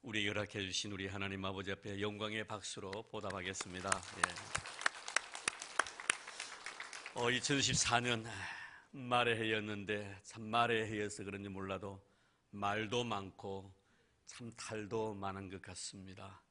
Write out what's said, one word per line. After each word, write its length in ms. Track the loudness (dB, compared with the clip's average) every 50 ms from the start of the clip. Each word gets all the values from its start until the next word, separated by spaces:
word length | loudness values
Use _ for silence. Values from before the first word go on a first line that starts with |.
우리에게 260 | -6 0 2 2 4 4
허락해 320 | 4 2 0 0 0 -2
주신 320 | -2 0 0 -2 -2 -2
우리 140 | -4 -2 -4
하나님 360 | -2 -2 -2 -2 -2 -2 -2 -2
아버지 260 | -2 -2 -2 -2 -2
앞에 300 | -4 -4 -4 -6 -2 0
영광의 440 | 0 0 0 0 -2 0 0 -2 -2
박수로 440 | -2 -4 -6 -4 -6 -6 -6 -6 -4 -6 -6 -6 -4
보답하겠습니다. 760 | -6 -4 -2 -2 -2 0 -2 -2 -2 -2 -4 -4 -4 -2 2 2 2 2 0 -6 -2 0
예. 40 | 0 0 0 -6 -8 -4 -6 -6 -6 -4 -10 0 0 0 0 0 -10 -2 -2 -2 -2 -2 -10 -4 -4 -4 -4 -4 -10 -10 -2 -2 -2 -2 -2 -12 0 0 0 0 0 -12 -8 -8 -8 -8 -8 -10 -10 -10 -10 -10 -10 -10 -10 -10 -10 -8 -2
어, 160 | 2 4 4
이천십사 720 | 4 4 4 6 6 6 6 6 6 6 6 8 6 6
년 260 | 8 6 4 4 2 -2 -6 -4 -4 -6 -6 -6 -8 -10 -12 -16 -18 -14
말의 480 | -10 -8 0 4 6 6 8 8 6 4
해였는데 840 | 4 4 4 2 2 0 -2 -2 0 0 0 0 0 -4 -8 -10
참 200 | -12 -14 -10 -8
말의 440 | -4 2 6 6 6 8 6 4 4
해여서 380 | 2 0 0 0 0 -2 -4 -6
그런지 240 | -6 -4 -4 -6 -6
몰라도 500 | -6 -4 -2 -2 -2 -2 -4 -6 -10 -10 -14 _ _ _ _ _ _ _ _ _
말도 540 | -6 0 0 2 2 2 2 2 2 2 2
많고 760 | 2 0 -2 -2 -6 -10 -8 -6 -4 -4 -4 -6 -10 -18 _ _ _ _ _ _ _ _ _ _ -16
참 220 | -14 -10 -10 -10 -10
탈도 580 | -8 -6 -4 -2 -4 -2 0 2 2 2 2 0
많은 360 | 0 -2 -2 -2 -2 -6 -6
것 100 | -8 -10
같습니다. 800 | -10 -10 -10 -8 -8 -8 -8 -10 -12 -12 -12 -12 -12 -14 -14 -16 _ _